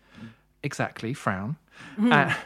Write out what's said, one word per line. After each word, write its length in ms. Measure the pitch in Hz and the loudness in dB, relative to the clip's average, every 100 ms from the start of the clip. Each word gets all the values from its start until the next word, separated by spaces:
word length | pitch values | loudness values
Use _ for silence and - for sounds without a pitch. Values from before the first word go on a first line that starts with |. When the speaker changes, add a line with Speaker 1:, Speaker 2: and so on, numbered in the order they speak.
| _ - 113 - _ _ | _ -20 -20 -20 _ _
Speaker 1:
Exactly, 520 | 143 - 113 - 117 147 | -8 -4 -6 -6 -8 -4
frown. 420 | - 92 107 156 _ - - - | -2 -2 -4 -8 _ -20 -10 0
Speaker 2:
Mm. 120 | 240 | 6
Speaker 1:
Uh, 220 | 147 135 - | 6 4 0